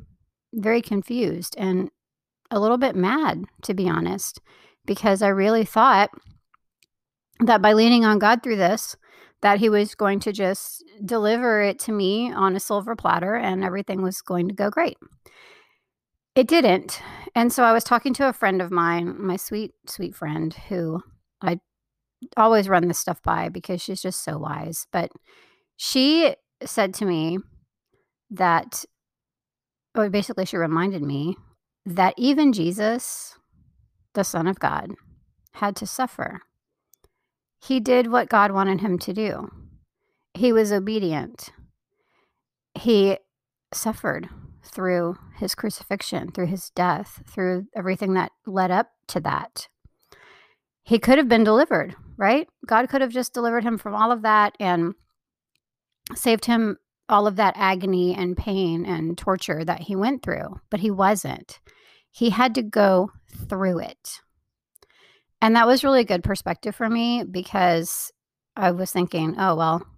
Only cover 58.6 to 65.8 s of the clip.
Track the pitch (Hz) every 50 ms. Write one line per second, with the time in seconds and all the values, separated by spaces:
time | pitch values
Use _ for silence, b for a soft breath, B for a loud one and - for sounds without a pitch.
58.6 | 185 170 165 165 170 190 175 160 160 165 175 - - 196 185 175 - - 156 156
59.6 | 165 170 175 165 165 - 196 190 208 254 285 - - - - - - - 196 -
60.6 | - _ - 180 196 214 196 190 190 196 214 185 - 139 131 - - - - -
61.6 | b b b b b b b b b b _ - 233 233 185 220 254 254 220 254
62.6 | 220 208 - 214 202 196 185 180 196 208 - - _ - - - - - 202 185
63.6 | 190 185 180 - - - - - - - - - _ _ _ _ _ _ _ _
64.6 | _ _ _ b b b b b b b b b b b b _ 226 220 226 233
65.6 | 226 233 262 254